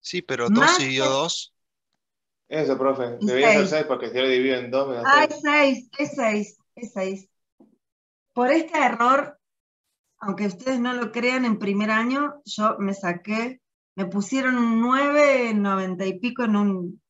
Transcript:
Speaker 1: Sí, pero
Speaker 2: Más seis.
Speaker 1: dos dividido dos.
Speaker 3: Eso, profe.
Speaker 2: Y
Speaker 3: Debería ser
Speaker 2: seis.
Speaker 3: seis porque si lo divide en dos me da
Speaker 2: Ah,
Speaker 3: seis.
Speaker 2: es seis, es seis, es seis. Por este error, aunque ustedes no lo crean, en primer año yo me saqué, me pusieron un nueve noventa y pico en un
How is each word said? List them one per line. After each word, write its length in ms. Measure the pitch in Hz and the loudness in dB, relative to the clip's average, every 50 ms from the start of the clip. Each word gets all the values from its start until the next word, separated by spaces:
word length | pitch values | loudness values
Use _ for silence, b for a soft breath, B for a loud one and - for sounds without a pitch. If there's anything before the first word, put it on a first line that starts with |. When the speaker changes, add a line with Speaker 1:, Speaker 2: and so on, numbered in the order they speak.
Speaker 1:
Sí, 220 | _ - - 180 - | _ -6 -8 -8 -6
pero 280 | - 135 120 120 120 | -4 -4 -2 0 2
Speaker 2:
Más 80 | 208 240 | 4 4
seis. 100 | 277 311 | 6 4
Speaker 1:
dos 80 | 349 370 | 4 4
dividido 320 | - 135 131 131 135 135 | 2 0 0 0 0 2
dos. 440 | 135 135 151 170 - - - - _ _ _ _ _ _ _ _ _ _ _ _ _ _ _ _ _ _ _ _ | 2 0 0 -2 -4 -6 -10 -14 _ _ _ _ _ _ _ _ _ _ _ _ _ _ _ _ _ _ _ _
Speaker 3:
Eso, 280 | 143 156 151 135 135 | -6 -4 -2 -2 -2
profe. 400 | 127 131 135 135 120 120 120 117 120 | 0 0 -2 0 0 -4 -6 -4 -4
Speaker 2:
Y 60 | - | -2
Speaker 3:
Debería 220 | 107 123 131 139 226 208 | 0 2 4 4 6 6
ser 60 | 202 | 4
Speaker 2:
seis. 120 | - - | 4 2
Speaker 3:
seis 140 | 151 156 151 | 0 -2 0
porque 240 | - - - 131 113 | 0 -2 -4 -4 -4
si 80 | 110 123 | -2 0
lo 100 | 131 135 | 0 2
divide 300 | 131 127 127 135 131 123 | 2 2 2 2 0 -2
en 120 | 123 117 | -4 -2
dos 180 | 123 131 139 139 | -2 -2 -2 -2
me 60 | 127 | -4
da 60 | 117 - | -2 2
Speaker 2:
Ah, 200 | 269 277 294 311 302 | 4 6 6 4 2
Speaker 3:
seis. 100 | - - | -2 -4
Speaker 2:
es 40 | - | -2
seis, 480 | 294 294 302 294 277 262 - - _ - - | 0 2 4 4 4 2 -2 -6 _ -8 -6
es 160 | 294 285 - | -6 -6 -4
seis, 420 | 285 247 220 208 208 202 - - _ _ _ _ | -2 -2 0 0 0 -4 -6 -10 _ _ _ _
es 180 | - 240 214 _ | -18 -18 -12 _
seis. 380 | 202 190 190 196 196 - _ _ _ _ _ _ _ - _ _ _ _ _ _ _ _ _ _ _ _ _ _ | -6 -6 -6 -6 -10 -12 _ _ _ _ _ _ _ -20 _ _ _ _ _ _ _ _ _ _ _ _ _ _
Por 160 | 240 247 254 | 0 2 4
este 260 | 294 330 320 - 339 | 4 2 2 0 -2
error, 600 | 311 277 240 226 220 233 247 269 285 - - - _ _ _ _ _ _ _ _ _ _ _ _ _ _ _ _ _ | 0 0 0 2 2 2 4 4 2 2 -2 -12 _ _ _ _ _ _ _ _ _ _ _ _ _ _ _ _ _
aunque 280 | 220 202 190 175 208 | -8 -8 -4 -2 -4
ustedes 340 | 202 175 - 254 262 262 247 | -4 -4 -6 -6 -4 -2 -2
no 120 | 240 247 247 | -2 -2 -2
lo 180 | 247 240 - - | -4 -6 -6 -6
crean, 320 | 240 233 247 254 262 254 | -2 -2 0 0 0 0
en 140 | 240 214 - | 0 0 0
primer 320 | 208 196 196 202 208 214 | -2 -2 -2 -2 0 0
año 520 | 220 220 226 240 262 277 294 285 285 - _ | 0 0 0 0 0 -2 -2 -4 -6 -10 _
yo 320 | - - - 214 220 - - | -14 -6 0 0 0 0 0
me 160 | 202 196 196 | -4 -4 -4
saqué, 680 | - - 175 175 180 _ 208 214 220 233 254 262 _ _ _ _ _ _ _ _ | -4 -4 -6 -6 -6 _ -6 -4 -4 -4 -6 -8 _ _ _ _ _ _ _ _
me 120 | 185 190 | -8 -6
pusieron 500 | 175 175 202 202 - 262 269 262 254 254 | -4 -2 -4 -4 -2 -2 -2 0 0 0
un 240 | 240 233 226 226 226 | 2 2 2 2 2
nueve 760 | 233 247 262 269 285 285 285 294 294 277 269 254 240 226 214 | 2 2 2 2 2 2 4 4 4 6 4 4 2 0 0
noventa 520 | 208 202 202 196 190 185 185 180 175 196 | 0 0 0 0 -2 -2 -4 -4 -4 -4
y 120 | 190 185 185 | -4 -4 -4
pico 240 | - 240 240 - 240 | -6 -6 -4 -2 -2
en 140 | 220 208 | 0 2
un 460 | 208 208 202 196 185 175 175 - - _ | 2 2 2 0 -2 -4 -8 -10 -14 _